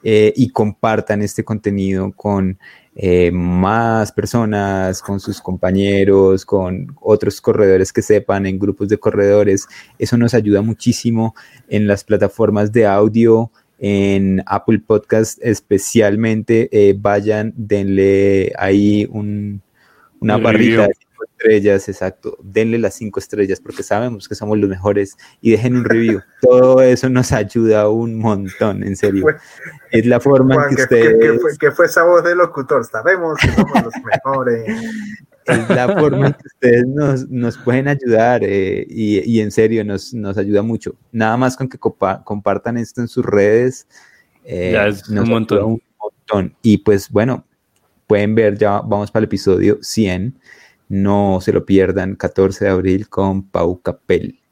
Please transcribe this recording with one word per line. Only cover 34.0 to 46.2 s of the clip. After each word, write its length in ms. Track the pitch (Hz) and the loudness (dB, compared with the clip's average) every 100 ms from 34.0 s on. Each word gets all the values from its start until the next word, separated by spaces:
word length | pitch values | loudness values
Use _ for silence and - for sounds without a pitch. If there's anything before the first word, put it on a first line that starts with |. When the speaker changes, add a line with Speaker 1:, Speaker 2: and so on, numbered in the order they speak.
| 110 | -6
Speaker 3:
mejores. 600 | - 131 135 123 117 113 226 226 220 208 214 _ _ - | -4 -2 -2 -2 -2 -4 -8 -10 -12 -14 -18 _ _ -4
Speaker 1:
Es 220 | 117 113 | -2 0
la 180 | 151 127 196 | 0 0 2
forma 260 | 151 135 139 | 0 2 0
en 60 | |
que 140 | 143 - | -2 -14
ustedes 400 | _ 123 120 123 | _ 2 4 2
nos, 420 | 143 143 135 131 | -2 -2 -2 -4
nos 260 | 127 120 - | -4 -4 -4
pueden 280 | - 127 139 | -2 0 0
ayudar, 540 | 139 123 110 117 123 | -2 0 2 4 2
eh, 400 | 104 98 95 95 - | 0 -2 -2 -4 -8
y, 300 | - 107 101 - | -6 -2 -2 0
y 100 | 113 | 0
en 100 | 104 | 0
serio 340 | 107 110 113 104 | 2 2 2 -2
nos, 260 | 98 - | -6 -8
nos 280 | 120 101 98 | -10 -6 -4
ayuda 240 | 101 101 | 0 0
mucho. 320 | 110 113 - - _ | 0 -6 -8 -14 _
Nada 260 | 113 110 117 | -2 0 0
más 180 | 127 127 | -2 -2
con 140 | 131 | -10
que 80 | - | -6
compa-, 440 | 113 - 98 95 | -6 -2 -4 -4
compartan 540 | - 104 101 101 120 117 | -8 -6 -2 -4 -4 -8
esto 240 | 113 - | -8 -8
en 60 | 117 | -8
sus 160 | - | -4
redes, 640 | 120 104 101 113 127 127 _ _ _ _ _ _ | 0 2 4 2 0 -4 _ _ _ _ _ _
eh, 280 | - 90 90 | -14 -8 -2
Speaker 2:
Ya 140 | 113 104 | 0 0
es 200 | 101 - | -2 -6
Speaker 1:
nos 180 | 104 113 | -2 0
Speaker 2:
un 40 | |
montón. 280 | 113 110 101 | 0 0 0
Speaker 1:
ayuda 80 | 107 | 0
un 140 | 113 _ _ | -4 _ _
montón. 560 | 107 _ | -14 _